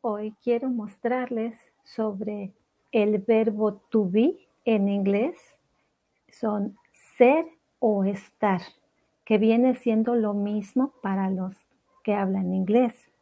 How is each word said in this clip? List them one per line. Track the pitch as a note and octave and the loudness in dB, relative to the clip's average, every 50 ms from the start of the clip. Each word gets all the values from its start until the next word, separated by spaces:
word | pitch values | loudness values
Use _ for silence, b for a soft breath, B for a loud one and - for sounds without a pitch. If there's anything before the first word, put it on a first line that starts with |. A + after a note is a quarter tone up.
Hoy | - A#3+ G#3 G#3 G#3+ G#3+ G#3+ _ _ | -4 -4 -4 -4 -6 -10 -10 _ _
quiero | A#3+ A#3 A#3 C4 | -2 0 0 0
mostrarles | C4 B3+ A#3 G#3+ G#3+ - _ - A#3 B3 B3+ B3+ B3+ B3 A3+ A3 A#3 A#3 - _ _ _ _ _ | -2 -4 -4 -6 -8 -14 _ -2 -2 -2 -2 -2 -4 -4 -4 -4 -6 -8 -12 _ _ _ _ _
sobre | _ - - A3 G#3+ G3+ F#3+ G#3 G#3 G#3 G#3 G3+ G3 _ _ _ _ _ _ _ _ | _ -6 -4 -4 -4 -4 -6 -6 -6 -6 -8 -10 -12 _ _ _ _ _ _ _ _
el | - A3+ G#3 G#3 G#3+ G3+ | 0 2 2 4 2 0
verbo | G3 - A3+ A3 A3+ A3+ G#3 G#3+ A3 G#3 G#3 | 2 2 2 4 4 0 0 0 -2 -2 -2
to | G3+ _ _ - A3 G#3 F3+ | -4 _ _ 0 0 0 2
be | F3+ A3 A#3 D#4+ G4 - _ _ _ _ _ | 2 4 4 2 2 -2 _ _ _ _ _
en | A#3+ A3+ G#3 G3 G3+ | 0 0 2 2 0
inglés. | G3+ G3+ G3 G3 G3+ G3+ A#3 D#4+ - - - - _ _ _ _ _ _ _ _ _ _ _ _ _ _ _ | 0 0 0 0 0 0 0 -2 -4 -8 -20 -20 _ _ _ _ _ _ _ _ _ _ _ _ _ _ _
Son | _ - - - A3 G#3 G#3 G3 - - _ _ _ _ - - - - | _ -12 -6 -4 -4 -2 -2 -4 -6 -8 _ _ _ _ -20 -20 -20 2
ser | - B3 B3 C#4+ D#4+ E4 D#4+ - _ _ _ _ _ | 4 6 6 6 4 0 -4 -12 _ _ _ _ _
o | - G#3+ G#3 G3 G3 | 0 0 2 2 0
estar, | G3 G3+ G3 - - _ _ - G#3 F#3+ F3 F3 - _ _ _ _ _ _ _ _ _ _ _ | -2 -2 -6 -12 -20 _ _ 0 0 0 -2 -4 -10 _ _ _ _ _ _ _ _ _ _ _
que | - A3 | 0 2
viene | G#3 G#3+ A3 A3+ A#3 B3 C4 B3+ | 2 4 4 4 4 4 2 0
siendo | B3+ - A#3+ A3 A3 A3+ A#3+ A#3+ | 0 -2 -2 0 0 0 0 0
lo | A#3+ G#3+ G#3 G3+ | 0 0 -2 -2
mismo | G3+ G3+ G#3 G#3 G#3+ G3+ - - B3+ B3+ C#4 _ _ | -4 -4 -4 -4 -6 -8 -4 -2 -2 -2 -2 _ _
para | - G3 F#3+ G3 F#3+ F#3+ | -6 -4 -2 -2 -2 -2
los | F#3+ F#3 F#3 F#3 F#3+ _ _ _ _ _ _ _ _ _ _ | -2 -4 -6 -8 -10 _ _ _ _ _ _ _ _ _ _
que | - G#3 | -4 -2
hablan | G3+ G3 F#3+ F#3+ G3 F#3+ F3+ F#3 | -2 -2 -2 -2 -2 -2 -2 -2
inglés. | F#3+ F#3+ F3+ G#3 A#3+ B3+ A#3 - - - _ _ _ | -2 0 2 2 2 2 2 -2 -10 -20 _ _ _